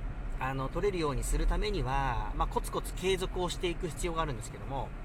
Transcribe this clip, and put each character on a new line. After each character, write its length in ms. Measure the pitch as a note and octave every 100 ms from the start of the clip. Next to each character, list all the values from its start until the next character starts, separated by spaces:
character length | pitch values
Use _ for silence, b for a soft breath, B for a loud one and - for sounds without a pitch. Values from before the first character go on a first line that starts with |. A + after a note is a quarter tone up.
| - - - -
あ 140 | C3
の、 140 | C3+ B2+
取 180 | E3 -
れ 60 |
る 80 | F3+
よ 120 | D3+
う 40 | A#2+
に 80 |
す 140 | A2 D3
る 100 | -
た 100 | F3+
め 140 | G#3
に 120 | F#3+
は、 480 | B2 C#3 C3+ A2 G#2+ -
ま 100 | D#3+
あ、 20 |
コ 120 | A#3+
ツ 120 | -
コ 100 | A#3
ツ 120 | -
継 240 | - F#3 F#3
続 240 | F#3 F#3
を 80 | F3
し 80 | -
て 120 | F3+
い 60 | E3
く 120 | E3+
必 200 | - F3
要 60 |
が 80 | D#3+
あ 40 | D#3
る 80 |
ん 40 | A2+
で 60 |
す 80 | -
け 60 | -
ど 80 | C3
も、 240 | C3+ C3+ -